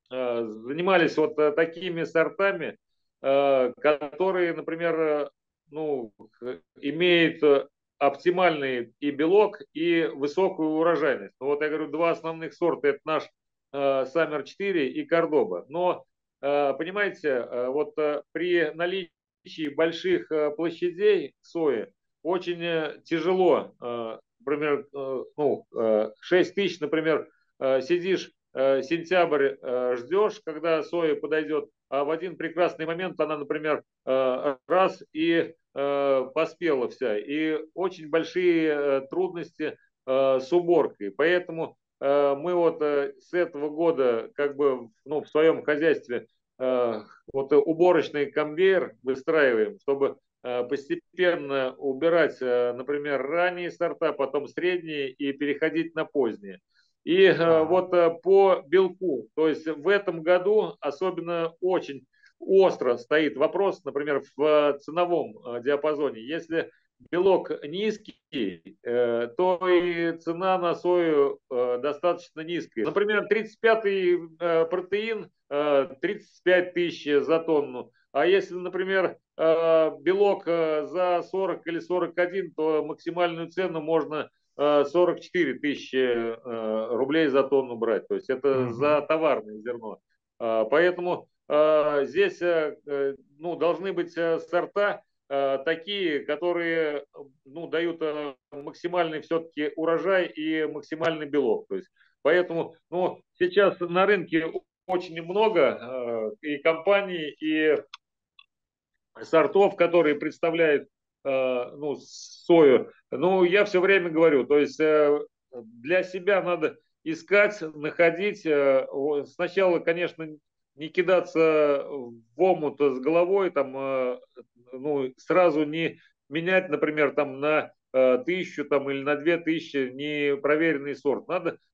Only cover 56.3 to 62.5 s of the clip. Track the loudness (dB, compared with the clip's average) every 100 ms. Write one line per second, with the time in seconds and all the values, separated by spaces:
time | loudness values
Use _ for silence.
56.3 | -2 -14 -20 _ _ _ _ 0 6 6
57.3 | 6 4 4 4 2 2 2 2 2 4
58.3 | 6 6 4 2 2 2 0 -4 -4 -6
59.3 | 0 0 0 -6 -4 0 0 0 -4 2
60.3 | 2 4 2 0 -6 -8 -4 -4 -4 -6
61.3 | -4 -6 -4 -2 -2 -4 -12 -18 _ _
62.3 | _ 2